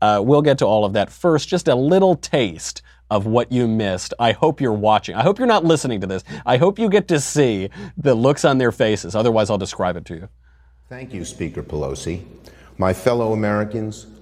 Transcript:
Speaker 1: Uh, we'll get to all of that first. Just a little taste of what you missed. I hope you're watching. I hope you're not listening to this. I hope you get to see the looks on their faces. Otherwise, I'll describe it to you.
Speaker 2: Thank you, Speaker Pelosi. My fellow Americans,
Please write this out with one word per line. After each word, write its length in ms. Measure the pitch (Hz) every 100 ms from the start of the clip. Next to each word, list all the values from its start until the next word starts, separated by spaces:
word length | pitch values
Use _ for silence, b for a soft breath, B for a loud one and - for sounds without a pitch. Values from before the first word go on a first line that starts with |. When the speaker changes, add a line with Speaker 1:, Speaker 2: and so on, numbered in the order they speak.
Speaker 1:
Uh, 200 | 107 104
we'll 180 | 117 147
get 160 | 147 135
to 60 | 104
all 200 | 107 101
of 80 |
that 160 | 104 98
first. 380 | - 180 151 -
Just 200 | 180 156
a 80 | 123
little 400 | 143 190 190 160
taste 680 | - 147 104 80 - - b b -
of 160 | 104 110
what 260 | 117 113
you 160 | 127 120
missed. 460 | 110 101 92 - -
I 120 | 117
hope 280 | 101 160 143
you're 140 | 131
watching. 420 | 104 107 107 - 92
I 80 |
hope 140 | 160 202
you're 80 | 247
not 160 | 208
listening 380 | 165 160 131 107
to 60 | 95
this. 160 | 95 - B -
I 120 | 127
hope 220 | 185 202
you 100 | 220
get 180 | 202 -
to 100 | 156
see 500 | - 151 127 98 98 190 B -
the 200 | 143 117
looks 280 | 131 147
on 140 | 156 131
their 140 | 120
faces. 440 | - 113 104 87 107
Otherwise, 340 | 120 110 104
I'll 80 | 104
describe 380 | 98 - 92 85
it 100 | -
to 100 | 82
you. 140 | 98 _ _ _ _ _ -
Speaker 2:
Thank 240 | 127 131
you, 100 | 95
Speaker 400 | 78 - 82 78
Pelosi. 600 | 69 76 67 67 78 87 - - B B B B
My 160 | 92
fellow 380 | - 127 120 113
Americans, 760 | 110 104 104 107 113 110 104 - -